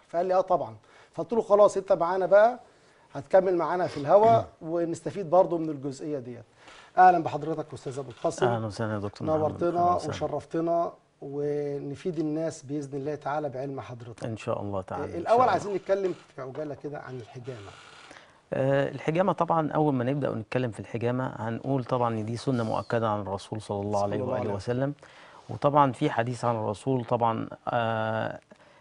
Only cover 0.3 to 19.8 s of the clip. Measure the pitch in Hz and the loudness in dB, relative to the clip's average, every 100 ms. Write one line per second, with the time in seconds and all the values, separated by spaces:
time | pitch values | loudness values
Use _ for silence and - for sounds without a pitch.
0.3 | 185 185 175 117 110 - - - - - | 2 4 2 0 -10 -20 -20 -12 -8 -2
1.3 | 233 - 202 202 196 190 185 170 190 175 | 0 4 6 6 6 2 2 2 0 6
2.3 | 196 220 247 - _ _ _ _ 143 - | 8 8 4 -8 _ _ _ _ -12 4
3.3 | 190 185 175 156 180 160 147 143 190 220 | 4 6 4 2 0 -2 -2 6 8 8
4.3 | 226 - - 160 170 165 170 160 170 165 | 6 2 -8 -6 -2 -2 -4 -6 -8 2
5.3 | 180 170 170 160 143 139 131 160 147 123 | 4 4 2 -4 -6 -8 -8 -8 -8 -8
6.3 | 117 113 _ - - - - 185 175 143 | -14 -18 _ -20 -20 -2 8 8 8 2
7.3 | 139 147 160 147 131 143 131 127 117 170 | -4 -4 -6 -6 -10 -10 -8 -10 -6 -4
8.3 | - 120 117 110 95 110 107 101 - 156 | 0 0 0 -2 -4 -4 -2 -4 -6 -2
9.3 | 156 151 147 175 170 175 175 156 - 151 | 0 0 0 -2 2 2 2 -2 -4 -4
10.3 | 143 - 165 165 170 170 - _ _ 143 | -6 -6 -4 0 0 -2 -6 _ _ -10
11.3 | 143 147 147 147 143 143 139 185 165 156 | -6 -4 -2 -4 -6 -8 -8 -6 -4 -2
12.3 | 151 165 - 127 147 135 139 139 143 143 | -2 -4 -6 -8 -8 -6 -8 -6 -6 -4
13.3 | 147 147 127 139 135 110 120 117 113 123 | -4 -4 -6 -8 -8 -10 -14 -14 -10 -8
14.3 | 110 - 113 101 98 95 127 147 165 170 | -6 -4 -4 -4 -6 -6 -6 -6 -4 2
15.3 | 233 247 180 196 190 - 196 185 170 - | 4 4 2 -2 -4 -2 0 -2 -4 -12
16.3 | - 131 131 151 139 151 147 131 127 110 | -14 -12 -10 -10 -10 -10 -10 -12 -12 -14
17.3 | 131 120 117 98 - - - - - - | -14 -12 -12 -14 -20 -20 -20 -20 -20 -20
18.3 | _ - - 131 139 139 135 - 160 190 | _ -6 -2 2 2 0 -2 -2 0 2
19.3 | 165 170 165 151 151 | 2 0 0 0 0